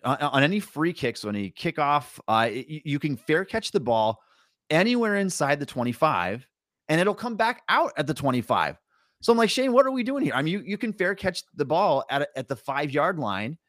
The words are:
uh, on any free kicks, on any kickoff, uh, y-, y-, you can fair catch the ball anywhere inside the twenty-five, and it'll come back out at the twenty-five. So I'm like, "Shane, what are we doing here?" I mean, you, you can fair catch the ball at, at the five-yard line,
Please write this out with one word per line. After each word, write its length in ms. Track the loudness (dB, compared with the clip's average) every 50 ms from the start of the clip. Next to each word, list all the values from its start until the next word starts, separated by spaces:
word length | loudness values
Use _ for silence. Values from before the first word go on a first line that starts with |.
| -4
uh, 260 | -2 -2 0 -2 0 2
on 100 | 2 2
any 160 | 4 2 0
free 320 | -4 -6 -4 -2 -2 -2 -2
kicks, 300 | -2 -4 -4 -4 -4 -6
on 120 | -6 -6
any 140 | -4 -6 -8
kickoff, 680 | -8 -6 -6 -6 -2 -2 0 2 2 0 0 -4 -10 -12 -4 0
uh, 220 | 2 2 2 2
y-, 140 | -2 -4 -8 -10
y-, 120 | -12 -10 -6
you 160 | -4 -4 -2
can 160 | -2 -2 -4
fair 300 | -4 -2 0 0 0 0
catch 260 | -2 -4 -6 -6 -2
the 80 | -2 -2
ball 420 | 0 2 2 2 2 2 0 -2 _ _ _ _ _ _ _ _ _ _
anywhere 460 | 2 2 4 4 2 2 2 0 0
inside 440 | 0 0 -2 -2 -2 0 0 0 0
the 60 | -2
twenty-five, 840 | -6 -4 -2 -2 -2 0 2 2 2 2 0 0 -2 -4 -6 -10 _ _ _ _ _ _ _ _ -2
and 100 | 0 2
it'll 140 | 2 2 0
come 200 | -2 -4 -6 -2
back 280 | 0 0 0 0 -2 _ 0
out 240 | 2 2 2 0 0 -2
at 100 | -2 -2
the 60 | -2
twenty-five. 640 | -2 0 0 0 0 0 2 2 2 2 0 -2 -6 _ _ _ _ _ _ _ _
So 100 | 2 4 4
I'm 40 | 4
like, 120 | 4 2
"Shane, 240 | 2 0 0 4 4
what 120 | 4 4
are 60 | 4
we 120 | 2 -2 -2
doing 200 | -2 -2 -2 -2
here?" 100 | 0 0
I 60 | 0
mean, 120 | 0 0 -2
you, 80 | -4 -4
you 120 | -6 -6 -4
can 160 | -4 -6 -4
fair 220 | -2 -2 -2 -2
catch 280 | -2 -4 -4 -4 -4 -10 _ _
the 100 | -6 -2
ball 380 | 0 2 2 2 4 2 2 0 -2
at, 200 | -2 -2 -2 -2 -4
at 120 | -8 -6 -6
the 80 | -8
five-yard 600 | -8 -6 -4 -4 -2 -2 0 0 0 0 0 0 -2
line, 380 | -4 -4 -4 -4 -4 -6 -8 -12 _